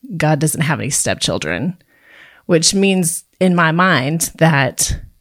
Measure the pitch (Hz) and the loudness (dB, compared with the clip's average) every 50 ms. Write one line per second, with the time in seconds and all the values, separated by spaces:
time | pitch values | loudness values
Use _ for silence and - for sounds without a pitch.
0 | - - 214 160 160 151 156 143 151 156 - - 156 143 160 107 107 127 139 - | -14 -12 -6 -2 0 0 2 2 0 -2 -2 -2 -2 -2 -2 -2 -4 -4 -4 -2
1 | - - 92 - - - 85 101 - 76 87 85 117 185 180 - _ _ _ _ | -2 -2 -2 -2 -2 -2 -2 -2 -4 -4 -4 -4 -4 -6 -6 -8 _ _ _ _
2 | _ _ - - - - _ - _ - 185 160 160 - - 196 196 196 190 185 | _ _ -20 -20 -20 -20 _ -20 _ 0 0 2 2 2 0 2 2 2 2 2
3 | 180 160 - - - _ _ _ 185 185 180 175 170 160 160 170 180 190 175 131 | 0 -2 -4 -6 -10 _ _ _ 2 2 4 4 2 2 2 2 2 2 2 2
4 | 127 139 160 165 160 - - - 160 160 160 139 135 131 - - - - - - | 0 0 -2 -2 -4 -6 -2 0 2 2 4 2 0 0 -2 -4 -4 -4 -4 -8
5 | - - _ _ | -8 -16 _ _